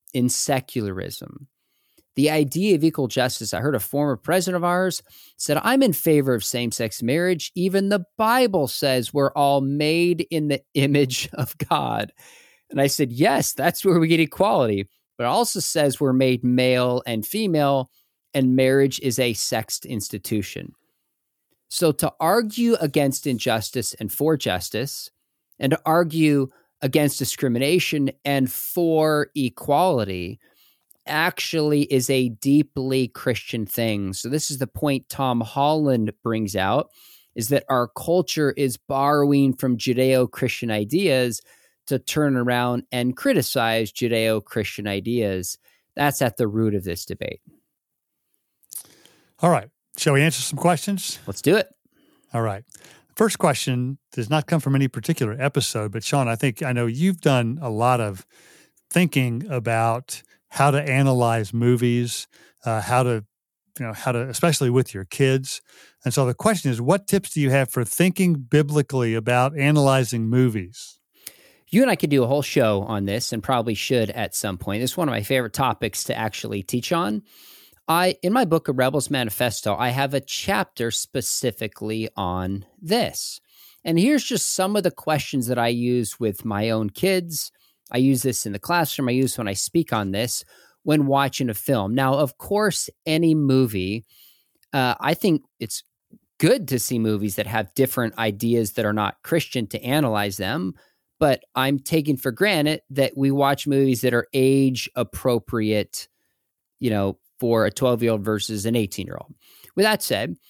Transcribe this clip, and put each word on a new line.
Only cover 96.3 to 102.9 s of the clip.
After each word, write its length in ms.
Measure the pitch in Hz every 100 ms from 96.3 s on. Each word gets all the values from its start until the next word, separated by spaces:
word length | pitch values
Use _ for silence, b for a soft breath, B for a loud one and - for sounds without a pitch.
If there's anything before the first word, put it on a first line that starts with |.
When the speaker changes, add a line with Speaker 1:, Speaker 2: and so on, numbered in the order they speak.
| _
Speaker 1:
good 300 | 160 262 147
to 100 | 123
see 200 | - 123
movies 380 | 110 107 104 95
that 100 | 98
have 280 | 113 104
different 440 | - 131 - 113 -
ideas 540 | 113 104 117 117 107
that 120 | -
are 80 | 104
not 300 | 107 101 -
Christian 440 | - 165 - 131 110
to 140 | 113
analyze 540 | 120 143 139 107 104 95
them, 380 | 95 139 185 b b b b _
but 240 | 151 131 -
I'm 240 | - 135 139
taking 380 | - 165 147 135
for 160 | 139
granted 500 | 113 202 180 151 156 -